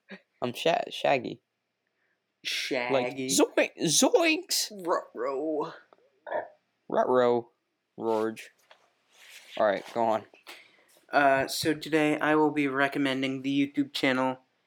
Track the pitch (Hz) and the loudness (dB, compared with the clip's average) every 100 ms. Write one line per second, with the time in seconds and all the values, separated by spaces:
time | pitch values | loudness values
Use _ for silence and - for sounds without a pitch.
0 | - 196 _ - 123 120 160 - - - | -20 -20 _ -8 -6 -2 0 0 -2 -2
1 | 143 139 - - _ _ _ _ _ _ | 0 0 -2 -10 _ _ _ _ _ _
2 | _ _ _ _ - - - 135 123 131 | _ _ _ _ -8 -6 -4 -2 0 0
3 | 123 135 131 190 - - - - 160 - | -2 -4 -2 2 2 2 -2 -2 0 4
4 | 269 427 330 311 349 - - 208 170 175 | 4 4 4 0 -2 -4 -4 -6 -2 -2
5 | - 110 127 135 156 151 165 - _ _ | -4 -8 -6 -4 -4 -4 -6 -10 _ _
6 | _ _ - - - - _ _ - - | _ _ -8 -8 -8 -14 _ _ -4 -2
7 | - 127 120 120 117 _ _ _ _ - | 2 4 4 2 -2 _ _ _ _ -6
8 | 113 110 110 113 - _ _ - _ _ | -2 0 0 -4 -14 _ _ -20 _ _
9 | _ _ - - - - 107 95 - 117 | _ _ -20 -20 -10 0 0 0 -4 -2
10 | 113 110 - - - - - _ _ _ | 0 0 -4 -20 -20 -20 -20 _ _ _
11 | - 139 139 135 131 - 170 151 151 151 | -2 2 4 4 0 -2 -2 -2 0 2
12 | 151 151 147 156 151 147 143 131 139 147 | 2 2 2 4 2 2 0 0 0 0
13 | 139 131 135 135 135 139 139 147 135 - | 0 0 -2 -4 -2 0 0 -2 -4 0
14 | 139 131 131 131 _ _ | 0 2 0 -2 _ _